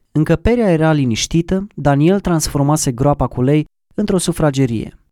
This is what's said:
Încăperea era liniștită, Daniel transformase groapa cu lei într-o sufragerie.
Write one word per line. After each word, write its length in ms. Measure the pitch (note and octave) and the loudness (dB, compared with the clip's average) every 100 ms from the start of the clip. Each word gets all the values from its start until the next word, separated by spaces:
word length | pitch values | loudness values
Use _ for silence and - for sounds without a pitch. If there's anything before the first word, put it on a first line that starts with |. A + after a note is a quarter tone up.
| _ | _
Încăperea 600 | D3 D#3 D#3+ G#3+ A#3+ G#3+ | -2 0 2 2 2 2
era 200 | D#3+ D#3+ | 2 2
liniștită, 760 | D#3 B2+ G#2+ - D#3+ E3+ F#3+ G3+ - | 2 0 -2 -2 -2 -2 -4 -6 -4
Daniel 440 | C#3+ C#3 D#3 G3+ | 0 2 2 2
transformase 720 | F#3+ F3 - C#3 C#3 D3+ - | 0 -2 -2 -2 0 0 -2
groapa 360 | A#2+ C#3+ C#3+ B2 | -2 0 0 -2
cu 140 | - | -2
lei 240 | B2+ D3+ D3+ _ _ - | 0 0 -2 _ _ -6
într-o 220 | G#3 F#3+ | -2 -2
sufragerie. 840 | - E3 D#3 C3+ C3 A2+ - - _ | -2 0 0 0 0 -2 -8 -14 _